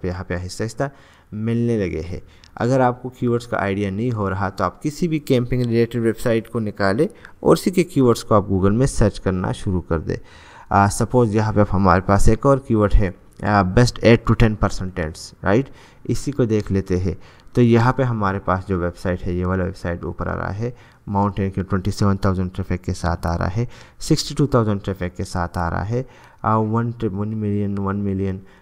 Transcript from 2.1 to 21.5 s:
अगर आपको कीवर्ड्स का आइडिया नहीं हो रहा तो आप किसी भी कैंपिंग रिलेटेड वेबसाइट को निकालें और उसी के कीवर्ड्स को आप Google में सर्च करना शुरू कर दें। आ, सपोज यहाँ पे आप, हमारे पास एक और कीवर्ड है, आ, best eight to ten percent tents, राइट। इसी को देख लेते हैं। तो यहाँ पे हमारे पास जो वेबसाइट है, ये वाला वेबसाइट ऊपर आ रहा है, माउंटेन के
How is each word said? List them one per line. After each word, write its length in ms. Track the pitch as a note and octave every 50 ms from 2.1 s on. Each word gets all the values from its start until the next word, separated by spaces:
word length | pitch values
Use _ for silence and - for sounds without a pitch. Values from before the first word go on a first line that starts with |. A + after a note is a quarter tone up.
| - - - - - - - - - -
अगर 240 | - A#2+ C3+ C3
आपको 280 | B2+ B2 A#2+ B2 - B2+
कीवर्ड्स 360 | - - B2+ A#2+ A#2+ A#2+ A#2+
का 120 | - - -
आइडिया 320 | - G2+ G2 G2 G2+ G2
नहीं 200 | F#2+ G2+ A#2 B2+
हो 180 | A#2 G#2+ G2+ F#2+
रहा 200 | F#2+ G2 G2+ F#2+
तो 140 | - - G2
आप 160 | F2 - -
किसी 260 | - D3+ C#3+ - F#3 E3+
भी 120 | D#3 D3+
कैंपिंग 420 | - - C#3 B2 B2 A#2+ C3 B2
रिलेटेड 400 | B2 A#2+ A2+ A#2 A#2 A2+ - A#2+
वेबसाइट 460 | A2+ A2+ G#2+ - - B2+ A2+ A2+ A2 -
को 120 | - A#2
निकालें 480 | A2 G#2 G2 - G2+ G2 F#2+ A#2+ D#3+ G#3 - - - - - - -
और 100 | - E3
उसी 180 | E3 - G#3+
के 120 | F3+ F#3+ E3
कीवर्ड्स 400 | - - C#3+ C3 A#2+ A2+ - -
को 120 | - A2+
आप 140 | G#2 G2 G2+
Google 220 | G2 F#2 F2+ G2
में 140 | G2+ A#2+ C3
सर्च 340 | - - - A#2+ G2+ - -
करना 320 | - G2 F#2 F2+ F#2+ A2+
शुरू 300 | B2+ - - G#2 F#2 F2+
कर 180 | D2 - E2 D#2+
दें। 180 | E2+ F2+ F2 - - - - - - - - - - -
आ, 160 | - G2+ G2+ G2+
सपोज 480 | - - A#2 - - B2+ A#2+ A2 G2+
यहाँ 180 | A2 G#2+ G#2+ G#2
पे 80 | G#2
आप, 60 | G#2 -
हमारे 300 | - F#2 G2+ F#2 E2+ F#2+
पास 280 | F#2 - G2+ - - -
एक 160 | A2+ - -
और 140 | C#3 C#3 C3 - -
कीवर्ड 260 | A#2 G#2+ G#2 G2 -
है, 200 | - G#2 F2+ F#2+ - _ - - - -
आ, 200 | G2+ G#2 G2+ F#2+
best 360 | F#2 G2 A#2+ B2 A#2+ - -
eight 260 | - A2 A#2 A2+ - -
to 80 | A2+ -
ten 160 | A#2 A2 G#2+ -
percent 380 | A2+ G2 - - F#2+ F#2 F2+
tents, 380 | - D#2+ D#2 D#2+ - - - - - -
राइट। 260 | F#2 G2+ A#2+ C#3 - - - - - - - -
इसी 260 | - C3+ - - -
को 140 | - - B2+
देख 260 | A2 A2 G#2+ G2+ -
लेते 260 | G2 G2 F#2+ - F#2 F2
हैं। 200 | F#2 F#2+ D#2+ - - - - - - - -
तो 60 | -
यहाँ 320 | B2 A#2 A2+ A#2 A#2 B2+ B2+
पे 100 | - C3
हमारे 360 | B2 A#2 G#2+ G2+ F#2+ F#2+ G2
पास 260 | - - F#2 F#2 G2 -
जो 100 | F#2+ F2
वेबसाइट 440 | F2 F2 E2 - - G2 F2+ F2+
है, 140 | - F#2+ F2
ये 100 | F2+ F2+
वाला 180 | F2+ F#2 F#2+ F2+
वेबसाइट 400 | F2+ F#2 - - F2 E2+ E2+ -
ऊपर 240 | E2+ F2 - E2+ F2
आ 60 | E2+
रहा 180 | F2 E2+ F2
है, 240 | F#2 G#2 A2+ B2 B2 - - - _ _ _ -
माउंटेन 400 | G2+ G2 G2+ G2+ F#2+ G#2+ G2
के 140 | F#2+